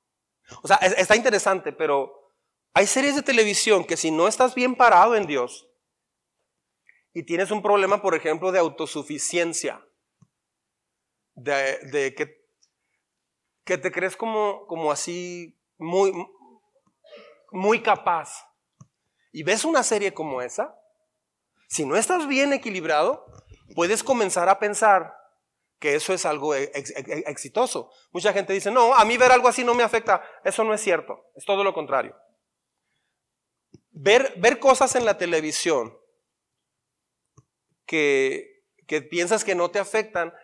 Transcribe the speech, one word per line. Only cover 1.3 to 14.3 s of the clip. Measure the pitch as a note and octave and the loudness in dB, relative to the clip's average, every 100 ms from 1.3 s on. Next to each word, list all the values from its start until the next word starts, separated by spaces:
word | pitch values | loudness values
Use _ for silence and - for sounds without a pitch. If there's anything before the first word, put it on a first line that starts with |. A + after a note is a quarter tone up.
| G3+ G3+ F#3+ D3+ | 0 0 -2 -4
pero | - D#3 C#3 C3 - _ _ _ _ _ | -4 0 0 -2 -10 _ _ _ _ _
hay | - G3+ | 0 2
series | C4 C#4 C#4+ | 2 0 -2
de | |
televisión | C#4 A#3+ G#3+ G3 A3+ G3 | 0 2 2 2 2 2
que | D#3+ D#3+ | 2 -4
si | D#3+ | -2
no | D#3+ F#3 | 2 2
estás | - B3+ | 2 0
bien | B3+ B3+ B3 | 2 -2 4
parado | A#3+ F3+ A3 A3+ | 6 8 6 4
en | F3 | 0
Dios | C#3 B2 - _ _ _ _ _ _ _ _ _ _ _ _ _ _ _ | -2 -4 -8 _ _ _ _ _ _ _ _ _ _ _ _ _ _ _
y | E3+ | -14
tienes | D#3+ E3+ F#3+ | -6 -4 -2
un | G#3+ | -2
problema, | G3+ G#3 F#3+ G3+ | 2 2 4 0
por | G3 | 0
ejemplo, | D#3+ D#3+ D#3 F#3 | -2 -2 -2 0
de | F#3 | 0
autosuficiencia, | E3 C#3 D#3 D3+ C#3 C#3+ - F3 E3+ D#3+ C#3 A2+ _ _ _ _ _ _ _ _ _ _ _ _ _ _ _ | 0 -2 -8 -8 -10 -8 -4 -2 -2 -4 -8 -10 _ _ _ _ _ _ _ _ _ _ _ _ _ _ _
de, | - B2 C#3 C3+ - C#3 | -14 -4 -2 -2 -4 -6
de | C#3+ C3+ | -4 -4
que, | C3 D3 _ _ _ _ _ _ _ _ _ _ _ _ _ | -4 -10 _ _ _ _ _ _ _ _ _ _ _ _ _
que | - F3+ | -6 -4
te | F#3 | -4
crees | F3 F#3 F#3 | -4 -6 -6
como, | A3+ | -6